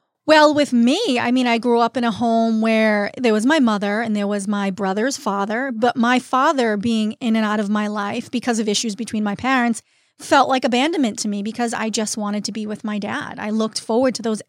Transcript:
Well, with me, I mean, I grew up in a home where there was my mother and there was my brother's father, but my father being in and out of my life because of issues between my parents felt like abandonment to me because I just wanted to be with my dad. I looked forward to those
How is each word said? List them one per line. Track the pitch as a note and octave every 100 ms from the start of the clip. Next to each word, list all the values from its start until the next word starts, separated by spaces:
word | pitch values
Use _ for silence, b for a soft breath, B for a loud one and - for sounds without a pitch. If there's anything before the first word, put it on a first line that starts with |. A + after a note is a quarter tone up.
| _ _ -
Well, | D#4 D4+
with | D4 C#4+
me, | A#3+ A#3 E4+ A#4 B3
I | A#3+
mean, | B3+ B3
I | A#3
grew | A#3+ A#3
up | A#3 B3+
in |
a | A#3
home | G3 A#3 A3+ A3+ A3
where | A3 A3 A3 G#3 G3+ -
there | B3
was | G#3+ A#3+
my | D#4+
mother | A#3 G#3 G3+ G#3
and | A3+
there | G#3 G3+
was | G#3 G3
my | G#3 G3
brother's | F#3+ F#3+ G3 B3+ C4
father, | G#3+ G3 G3+ A3 C4+
but | A3 A#3+ -
my | A#3 B3+
father | - B3+ D4 C#4 A#3 G#3
being | A#3 A3+ G#3+
in | - B3
and | A3 G#3+
out | G#3+
of | G3+
my | G#3 G#3
life | G#3 G3+ A#3 -
because | B3 B3 A3+
of | G#3+
issues | G3+ A#3
between | G3+ A3 A3
my | G#3 G3+
parents | B3 C4 A#3+ A3+ _ _ _ _
felt | - C#4+ B3+
like | C4
abandonment | C4+ A#3+ D4 E4+ A#3 G#3
to | G#3+
me | G3+
because | G#3 A3 A#3+
I | A3+ A3
just | G#3+ G#3+ -
wanted | G#3 G#3
to | G#3
be | G#3 G#3
with | G#3
my | G#3+ G#3
dad. | G3+ B3 - -
I | G#3
looked | A3 A3 -
forward | - A3+ C4 -
to |
those | A3+ G#3+